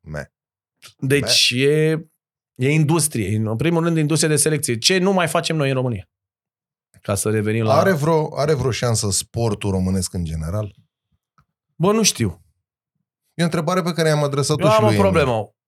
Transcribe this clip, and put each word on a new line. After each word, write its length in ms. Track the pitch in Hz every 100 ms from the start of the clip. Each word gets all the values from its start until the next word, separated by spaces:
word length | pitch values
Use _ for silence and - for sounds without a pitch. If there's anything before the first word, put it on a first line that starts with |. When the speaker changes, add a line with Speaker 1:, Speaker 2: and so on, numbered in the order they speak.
Speaker 1:
Me. 320 | 80 76 67 _ _ _ _ _ - _
Speaker 2:
Deci 540 | 131 143 113 - -
Speaker 1:
Me. 60 | 123
Speaker 2:
e, 460 | 139 151 156 156 160 _ _ _ _
e 140 | - 131
industrie. 680 | 156 147 170 156 120 95 107
În 180 | 110
primul 280 | 110 160 170
rând, 140 | 170 160
industrie 320 | 147 156 160
de 60 |
selecție. 420 | 147 - 156 - 117
Ce 200 | - 185
nu 160 | 185
mai 140 | 190 165
facem 280 | 170 160
noi 140 | 160 135
în 60 |
România? 340 | 131 127 104 - _ _ _ _ _ _ _ _ _
Ca 140 | -
să 140 | 101 107
revenim 340 | 107 104 113
la 100 | 110
Speaker 1:
Are 180 | 143 185
vreo, 460 | 170 151 160 151 -
are 160 | 147
vreo 180 | 139 127
șansă 380 | 104 123 113 107
sportul 600 | 95 - 113 117 101 104
românesc 420 | 95 92 95 90
în 100 | 92
general? 520 | 82 80 80 104 104 _ _ _ _ _ _ _ _ _ _
Speaker 2:
Bă, 160 | - 175
nu 120 | 220
știu. 380 | 208 - 104 82 _ _ _ _ _ _ _ _ _
Speaker 1:
E 80 | -
o 40 |
întrebare 360 | 170 165 160 180
pe 120 | 170
care 160 | 160 160
am 140 | 151
adresat-o 380 | 143 139 139 151
Speaker 2:
Eu 60 | 196
Speaker 1:
și 60 |
Speaker 2:
am 80 | 220
Speaker 1:
lui 60 | 214
Speaker 2:
o 20 |
Speaker 1:
Emil. 180 | 202 190
Speaker 2:
problemă. 440 | 170 135 113 101 _